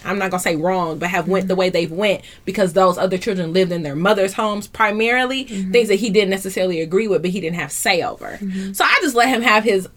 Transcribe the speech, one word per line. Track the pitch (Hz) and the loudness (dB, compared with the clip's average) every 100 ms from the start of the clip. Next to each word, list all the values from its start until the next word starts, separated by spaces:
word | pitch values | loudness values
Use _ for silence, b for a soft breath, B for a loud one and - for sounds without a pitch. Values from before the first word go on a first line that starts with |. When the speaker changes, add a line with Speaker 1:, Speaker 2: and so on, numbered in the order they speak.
Speaker 1:
I'm | 175 196 | -6 -2
not | 190 | -2
gonna | 180 | -2
say | 180 160 | -2 0
wrong, | 175 185 165 160 | 0 0 -2 -2
but | 175 | -2
have | 180 170 | -2 0
went | 190 | 0
Speaker 2:
Mm-hmm. | 185 | 0
Speaker 1:
the | |
way | 185 185 | 0 2
they've | 175 165 | 0 -2
went | 165 208 180 B B | 0 0 -2 B B
because | - - 185 | -6 -2 0
those | 185 185 175 | 4 4 4
other | 185 185 | 0 0
children | 226 185 160 | -2 -2 0
lived | 185 175 | 2 2
in | 175 | 0
their | 147 143 | -4 -2
mother's | 190 208 190 | 0 2 0
homes | 190 214 208 202 | 0 -4 -4 -6
primarily, | - 214 214 226 254 254 269 254 | 0 0 2 0 2 0 -2 -6
Speaker 2:
Mm-hmm. | 196 190 | -6 0
Speaker 1:
things | 233 214 | 2 4
that | 190 | 2
he | 226 | 2
didn't | 202 190 | 2 2
necessarily | 190 190 190 185 170 | 0 -4 -2 -2 -2
agree | 160 190 220 | 0 0 2
with, | 170 | 0
but | 175 | 0
he | 190 | -2
didn't | 165 170 | -4 -6
have | 143 | -6
say | - 220 180 | -4 0 0
over. | - - - - | -2 -6 -12 -10
Speaker 2:
Mm-hmm. | 202 190 196 | -8 -6 -6
Speaker 1:
So | 196 | 0
I | 311 523 | 2 2
just | 320 | 2
let | 233 247 | 2 2
him | 233 | 2
have | 233 214 | 2 4
his | 220 196 185 | 4 0 -2